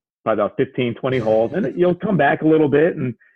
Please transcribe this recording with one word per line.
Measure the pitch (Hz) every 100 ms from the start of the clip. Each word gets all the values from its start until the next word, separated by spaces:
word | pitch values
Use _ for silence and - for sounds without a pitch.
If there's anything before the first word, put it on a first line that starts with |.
| _ _
by | 110
about | 107 101 -
fifteen, | 131 - 120
twenty | 113 135 131
holes. | 110 110 110
And | 156 226 175
you'll | 180
come | 175 208 180
back | 143 156
a | 156
little | 156 151
bit | 143 165 165
and | 127 117 _